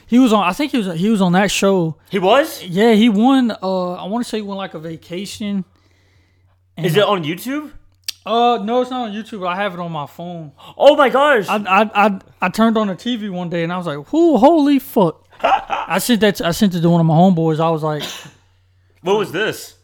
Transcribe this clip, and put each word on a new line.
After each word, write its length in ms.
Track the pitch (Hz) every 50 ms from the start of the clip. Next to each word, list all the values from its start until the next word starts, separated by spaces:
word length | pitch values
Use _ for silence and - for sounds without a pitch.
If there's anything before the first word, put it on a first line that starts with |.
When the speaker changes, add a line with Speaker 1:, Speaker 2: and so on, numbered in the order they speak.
| _ -
Speaker 1:
he 100 | 226 247
was 160 | 262 233 220
on, 100 | 208 185
I 100 | 175 -
think 180 | - 294 269
he 80 | - 247
was, 200 | 196 190 165 160
he 100 | 180 220
was 100 | 226 190
on 120 | 190 180 170
that 180 | 185 208 185
show. 460 | - - - 196 196 185 165 160 151 - _ _
Speaker 2:
He 80 | - 202
was? 460 | 180 190 233 277 311 320 - - -
Speaker 1:
Yeah, 300 | 185 160 190 220 240 220
he 160 | 202 226 247
won, 420 | 202 196 226 254 269 269 247 226 202 -
uh, 300 | 185 190 190 185 180 180 180
I 140 | - - 185
wanna 160 | 208 240 240
say 160 | - - 214
he 20 |
won, 160 | 208 196 196 190
like, 160 | 190 180 -
a 60 | 165
vacation. 840 | 156 165 165 151 - - 170 180 202 - - - 208 202 202 196 180 - _ _ _ _ _ _ _ _ _ _ _ _ _ _ _ _ _ _ _ _ _
And 100 | - 156 165
Speaker 2:
Is 80 | 156 208
it 60 | 202
on 200 | 196 208 185 156
YouTube? 480 | 143 170 180 - 247 277 302 302 277 - - - _ _ _ _ - - _ -
Speaker 1:
Uh, 340 | 185 220 233 240 240 240 220 196
no, 180 | 214 240 254
it's 100 | 247 247
not 180 | 254 254 240 214
on 60 | 196
YouTube, 240 | 220 214 - 233 202
but 80 | 180 175
I 80 | 180
have 180 | 190 208 202 175
it 60 | 170
on 120 | 180 170
my 140 | 165 151 143
phone. 460 | 131 - - 170 175 175 170 156 147 - _ - - - -
Speaker 2:
Oh 180 | - 277 294
my 140 | 294 285 240
gosh. 380 | 202 254 285 302 277 220 185 180
Speaker 1:
I, 60 | 196 214
I, 480 | 202 180 190 202 220 214 - 202 202 214
I, 120 | 196 190 - _ _ _
I 100 | 185 185
turned 280 | - - 226 226 220 220
on 80 | 220
the 100 | 196 180
T 200 | - - 240 254
V 140 | 214 208 208
one 200 | 180 180 180 170
day 140 | 175 170 165
and 100 | 165 175
I 40 | 185
was 100 | 175 170
like, 260 | 143 147 147 - -
"Whoo, 240 | 320 339 339 294 208
holy 400 | 226 294 339 320 277 285 285 269
fuck." 500 | - - - 240 190 160 - _ _ _ _
Speaker 2:
<laughs> 80 | -
Speaker 1:
I 560 | - - - - - - - - - - 165 190
sent 240 | - - 247 196
that 140 | 220 208 180
to, 100 | - -
I 60 | 170
sent 240 | 165 - 220 196 170
it 60 | 175
to 80 | 160 170
one 100 | 170 170
of 60 | 165 165
my 80 | 156
homeboys. 440 | 160 180 196 185 165 165 160 156 151
I 120 | 160 165
was 100 | 165 151
like, 220 | 151 156 151 151 - - - - - 151 - _ _ _ _ _ _ _ _ _ _ _ _ _
Speaker 2:
When 160 | - 175 202 220
was 140 | 196 139
this? 420 | 131 175 214 190 131 - - - - _